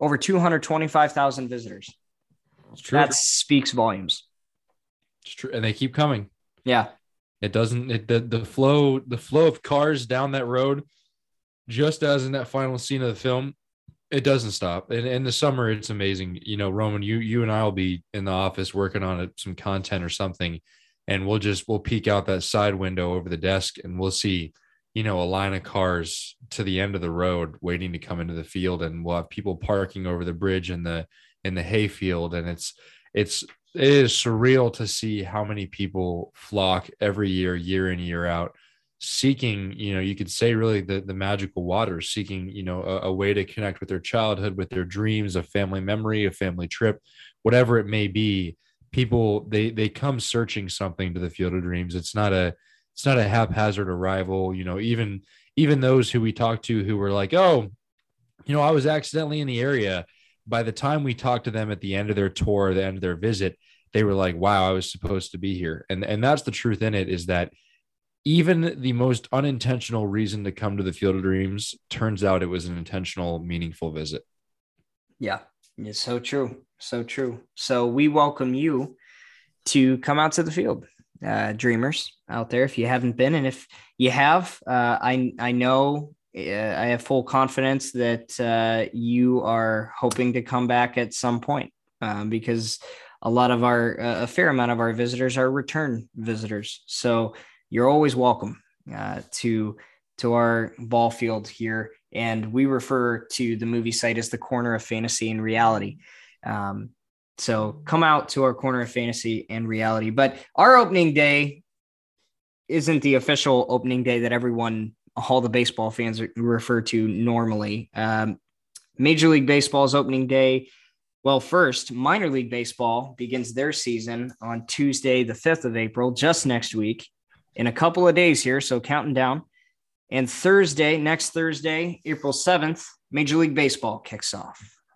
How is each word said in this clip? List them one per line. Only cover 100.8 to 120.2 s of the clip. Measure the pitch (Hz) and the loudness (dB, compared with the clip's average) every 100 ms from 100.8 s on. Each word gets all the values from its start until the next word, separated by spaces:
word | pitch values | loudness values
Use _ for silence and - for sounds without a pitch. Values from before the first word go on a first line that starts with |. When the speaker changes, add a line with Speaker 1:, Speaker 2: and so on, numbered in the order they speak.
| 117 120 117 | -2 2 2
Speaker 1:
field | - 113 110 107 | 0 -4 -4 -8
here. | - 113 110 110 - _ | -8 -4 -4 -6 -12 _
And | - 117 110 110 | -6 -4 -2 -2
we | 120 139 | 0 2
refer | 131 123 131 120 113 - | 2 0 0 0 -2 -6
to | - 120 113 | -4 -2 -2
the | 117 | -2
movie | 117 117 | -2 -2
site | 113 120 113 | -2 -2 -2
as | 117 | -4
the | 117 | -8
corner | - 123 120 113 | -4 -2 0 -2
of | |
fantasy | - 113 117 - 110 | -4 -4 -4 -4 -4
and | 110 | -2
reality. | 110 110 117 110 101 - - - - _ - | -2 2 4 2 -2 -10 -20 -20 -20 _ -8
Um, | 107 101 101 113 - _ _ _ - | -6 -6 -8 -12 -18 _ _ _ -8
so | - 110 107 - - | -2 -2 -2 -6 -2
come | 160 | 2
out | 160 151 - | 4 4 2
to | 139 | 0
our | 131 | 0
corner | 123 131 127 | 0 -2 -2
of | 117 | -2
fantasy | 123 120 117 117 110 - | -4 -4 -4 -4 -4 -6
and | 110 113 | -6 -4
reality. | 110 110 110 110 | -2 0 0 0
But | 110 135 - - - | 2 2 2 -4 6
our | 208 254 | 8 10
opening | 190 185 165 | 8 4 4
day | 147 147 143 143 143 _ _ _ _ _ _ _ _ _ _ - | 6 6 4 2 -4 _ _ _ _ _ _ _ _ _ _ -4
isn't | 160 147 151 | -2 2 2
the | 143 131 | 4 4
official | 131 143 143 127 - | 4 2 4 4 4
opening | 123 127 127 | 0 0 0
day | 123 120 | 2 0
that | 117 | 2
everyone, | 120 123 117 117 110 110 - _ - | 0 0 0 -2 -2 -6 -10 _ -8
all | - 131 | 0 2
the | 120 | 4
baseball | 120 117 - 110 | 2 2 0 -4
fans | 107 117 110 | -2 -4 -4
re-, | 113 - | -6 -2
refer | 117 117 113 120 | 0 0 2 0
to | 113 117 110 | 2 0 0
normally. | 101 117 117 113 107 104 107 117 | 0 0 0 0 -2 -2 -6 -8
Um, | 104 110 110 110 101 _ _ _ - - - | -4 -2 0 0 -4 _ _ _ -20 -18 0
Major | 135 160 160 | 4 6 6
League | 156 131 | 6 6
Baseball's | 143 135 143 139 143 | 4 4 4 4 4
opening | 139 131 | 2 0